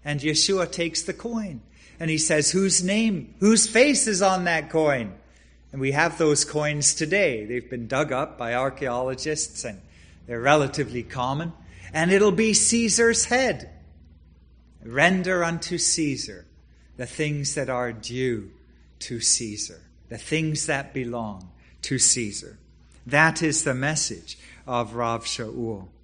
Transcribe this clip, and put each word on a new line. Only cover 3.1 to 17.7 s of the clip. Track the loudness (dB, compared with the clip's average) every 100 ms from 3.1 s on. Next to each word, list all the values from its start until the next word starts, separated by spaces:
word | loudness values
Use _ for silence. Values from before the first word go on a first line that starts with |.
| -2 -6 2
whose | 6 6 4
face | 6 6 4 2
is | 4
on | 4 4
that | 0 0 0
coin?" | 2 4 2 -2 -10 -20 _ _ _ _
And | -4
we | 0
have | 2 2 4
those | 4 4
coins | 0 -2 -2 2 0
today. | 0 0 2 2 0 -4
They've | -6 -6
been | -10 -2
dug | -2 0
up | -2 -4 -6
by | -4
archaeologists | 0 -2 -2 -4 -2 -4 -4 -6 -4 -6 -8
and | -12 -12 -18 -20 -20 -20 -10
they're | 0
relatively | 4 6 4 -2 -4 -6
common. | -8 -4 -2 -2 -6 -10 -20 -20 -6
And | 0 4
it'll | 6 6
be | 4 4
Caesar's | 4 4 2 2 4 4 2
head. | 0 0 0 -4 -10 -20 -20 -20 -20 -20 -20 _ _ -20 _ -20
"Render | -6 4 4 4 0 0
unto | 0 -2 -6 -2
Caesar | 0 0 -2 -4 -8 -12 -20 -20 _ -20 _ -14
the | -12
things | -4 -4 -2 -4
that | -4 -4